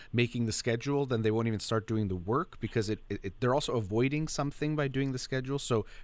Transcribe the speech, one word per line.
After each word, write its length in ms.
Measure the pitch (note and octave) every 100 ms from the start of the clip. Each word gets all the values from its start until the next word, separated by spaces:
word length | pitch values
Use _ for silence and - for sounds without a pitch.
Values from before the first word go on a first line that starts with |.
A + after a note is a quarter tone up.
| -
making 340 | A#2 A#2+ A#2+ A2+
the 60 |
schedule 540 | - A#2+ A2+ C3+ C#3+ C3+
than 160 | A2+
they 100 | G#2+
won't 160 | A2 A#2
even 140 | G#2+
start 260 | - A2 -
doing 220 | A2 G2+
the 80 | F2+
work, 420 | F2 C3+ F#3 -
because 300 | A2 A#2+ G2+
it, 100 | G#2 -
it, 120 | G2+
it, 160 | G2 -
they're 160 | B2 C#3
also 220 | - A#2
avoiding 500 | F#2+ A2 C3+ D3+ D#3
something 480 | - C#3+ - D3+ D3+
by 140 | C#3
doing 240 | C3 C#3
the 60 | B2+
schedule. 380 | - C3 C3 C#3
So 280 | - A2+ - -